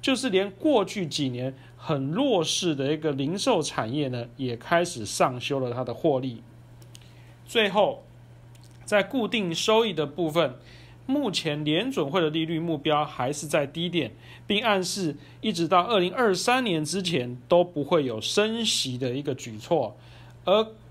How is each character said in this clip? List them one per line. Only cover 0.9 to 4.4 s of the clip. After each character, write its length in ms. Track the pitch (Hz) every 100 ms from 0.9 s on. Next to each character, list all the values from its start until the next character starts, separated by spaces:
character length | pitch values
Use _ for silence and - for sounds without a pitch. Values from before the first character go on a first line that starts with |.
| 208 160
几 220 | - 135
年 260 | 123 127 135 - -
很 340 | - 143 135
弱 300 | 180 285 196
势 320 | 156 - 180
的 160 | 143 135
一 60 | 156
个 160 | 156
零 240 | 139 139 190
售 240 | 269 196
产 320 | 143 - 113
业 160 | 147 139
呢， 180 | 123 117
也 180 | -